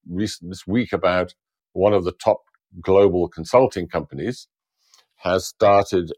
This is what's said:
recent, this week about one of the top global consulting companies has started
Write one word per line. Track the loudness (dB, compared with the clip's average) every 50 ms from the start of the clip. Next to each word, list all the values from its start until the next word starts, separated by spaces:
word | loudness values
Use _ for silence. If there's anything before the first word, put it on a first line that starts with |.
| _
recent, | -12 -8 -6 -6 -6 -8 -12 -14 -14
this | -14 -12 -8
week | -4 -2 -2 -2 -2 -4
about | -2 0 0 0 0 -2 -4 -8 _ _ _ _ _ _ _ _
one | 0 2 2 2
of | 2 0
the | -2 -6
top | -2 0 0 0 0 -4 _ _ _ _ _ _ -8
global | -2 2 4 4 4 4 2 0 -2 -4
consulting | -6 -12 -6 0 2 2 2 2 0 -6 -8 -6
companies | -6 -8 -8 -8 -10 -8 -8 -8 -8 -10 -16 _ _ _ _ _ _ _ _ _ _ _ _ _ _
has | _ -4 -2 -2 -2 -2
started | -6 -4 _ 4 4 6 4 4 2 -2 -2 -2 -4 -8